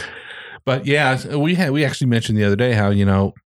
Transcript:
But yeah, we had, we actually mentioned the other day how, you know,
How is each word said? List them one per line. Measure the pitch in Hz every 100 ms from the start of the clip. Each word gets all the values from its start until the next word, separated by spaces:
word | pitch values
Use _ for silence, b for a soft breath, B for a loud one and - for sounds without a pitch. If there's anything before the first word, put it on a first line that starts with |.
| B B B B B B
But | - 135 139
yeah, | 147 139 131 - 143
we | 156 180
had, | 170
we | 143
actually | 143 - 131
mentioned | 117 117 107
the |
other | 101 101
day | 123
how, | 110 101
you | 101 101
know, | 98 98 -